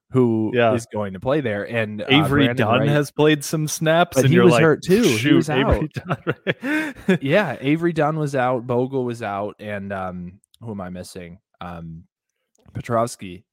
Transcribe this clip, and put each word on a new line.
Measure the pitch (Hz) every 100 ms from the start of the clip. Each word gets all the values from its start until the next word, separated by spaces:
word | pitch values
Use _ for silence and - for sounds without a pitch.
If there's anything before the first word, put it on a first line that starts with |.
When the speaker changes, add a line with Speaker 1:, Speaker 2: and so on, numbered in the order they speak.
| _
Speaker 1:
who | 127 123 110 110
Speaker 2:
Yeah. | 120 117
Speaker 1:
is | 117 117
going | 107 101
to | 92
play | 127 151
there." | 127 101 98
And, | 117 107 104
uh, | -
Speaker 2:
Avery | 139 131 139 131
Speaker 1:
Brandon | 123 107
Speaker 2:
Dunn | 117
Speaker 1:
Wright | -
Speaker 2:
has | 147 143
played | - 151 151
some | - 160 151
snaps, | - 156 165 - 135
Speaker 1:
But |
Speaker 2:
and | 127
Speaker 1:
he | 175
Speaker 2:
you're |
Speaker 1:
was | 185
Speaker 2:
like, | -
Speaker 1:
hurt | 160 147
too. | - 196
He | 214 110
Speaker 2:
"Shoot, | 135 147
Speaker 1:
was | 156
Speaker 2:
Avery | 143 143
Speaker 1:
out. | 107 151 - 180 175 - - - -
Speaker 2:
Dunn," | 262 302 311
<laughs> | - -
right? | 185
Speaker 1:
Yeah, | 135 180 180 113
Avery | 139 160 170
Dunn | 160 147 160
was | 147 139
out, | 123 127 120
Bogle | 123 131 135
was | 123 117
out, | 110 101 104 -
and, | 104 104 98
um, | 98 92 90 87 95 _ _
who | 117
am | 101
I | 90
missing? | 90 90 92 87 85 _ -
Um, | 90 87 82 82 - _ _ _ _ _ _
Petrovsky | - - 117 117 - 98 90 _